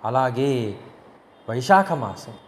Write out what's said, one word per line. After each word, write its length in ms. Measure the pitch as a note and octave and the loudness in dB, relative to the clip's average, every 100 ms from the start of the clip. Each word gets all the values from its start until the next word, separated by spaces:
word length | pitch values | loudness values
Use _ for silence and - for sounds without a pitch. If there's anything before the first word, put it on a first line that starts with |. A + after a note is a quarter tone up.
అలాగే 720 | A2 B2+ C3 A#2+ C#3 B2+ A2 F#2+ - - - - - - - | 0 0 0 0 0 0 -2 -8 -16 -20 -20 -20 -20 -18 -8
వైశాఖ 420 | A#2 B2 G3 F#3+ | -6 4 4 4
మాసం. 400 | D#3 G#2+ G2 - A#2+ | -2 -4 -10 -14 -18